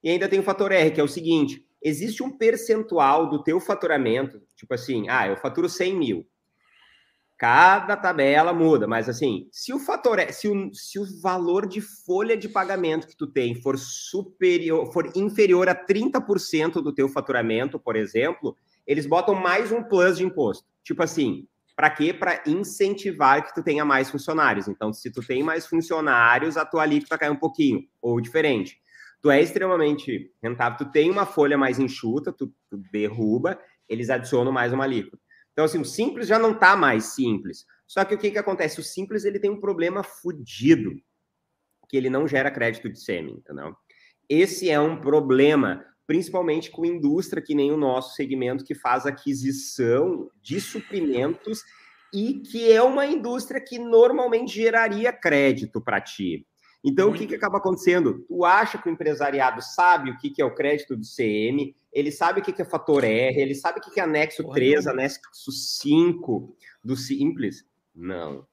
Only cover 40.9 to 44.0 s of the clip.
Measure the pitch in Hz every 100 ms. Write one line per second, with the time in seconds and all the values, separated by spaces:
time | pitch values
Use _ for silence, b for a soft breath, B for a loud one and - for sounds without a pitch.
40.9 | 73 _ _ _ _ _ _ _ _ _
41.9 | 135 127 131 151 135 139 139 117 113 110
42.9 | - - 87 76 - _ 71 76 95 _
43.9 | b